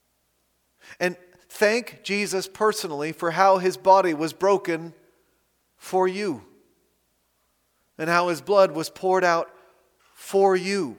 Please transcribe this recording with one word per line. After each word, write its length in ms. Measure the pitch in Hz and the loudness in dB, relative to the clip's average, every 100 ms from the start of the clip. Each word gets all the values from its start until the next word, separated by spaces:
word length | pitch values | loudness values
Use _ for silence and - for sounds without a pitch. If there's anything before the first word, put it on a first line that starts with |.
| _ _ _ _ _ _ _ _ - - | _ _ _ _ _ _ _ _ -20 -6
And 180 | 180 175 - _ _ | -6 -6 -16 _ _
thank 520 | - 208 233 240 - | 0 0 0 -4 -12
Jesus 460 | - 202 196 185 180 | -6 -4 -4 -4 -6
personally 640 | - 214 208 185 143 156 | -2 -2 -2 -6 -6 -8
for 200 | 156 170 | -6 -4
how 260 | 160 196 190 | 2 2 4
his 180 | 185 - | 0 0
body 380 | 190 190 180 | 4 4 4
was 180 | 151 156 | -2 -6
broken 640 | 151 190 190 180 165 165 - _ _ _ _ _ _ _ _ | -2 0 0 -2 -6 -8 -18 _ _ _ _ _ _ _ _
for 320 | - 185 185 | -4 0 0
you 340 | 185 208 123 - _ _ _ _ _ _ _ _ _ _ _ _ _ _ - | -2 -6 -6 -12 _ _ _ _ _ _ _ _ _ _ _ _ _ _ -10
and 100 | 160 | -2
how 200 | 175 175 | 0 0
his 120 | 156 | -4
blood 320 | 135 202 190 | 0 4 4
was 160 | 156 156 | 2 -8
poured 360 | - 190 185 | -6 0 2
out 260 | 180 170 - - _ _ _ _ _ | 2 0 -2 -12 _ _ _ _ _
for 420 | - - 196 196 185 | -20 -4 2 4 2
you. 400 | 180 196 143 | -2 -4 -6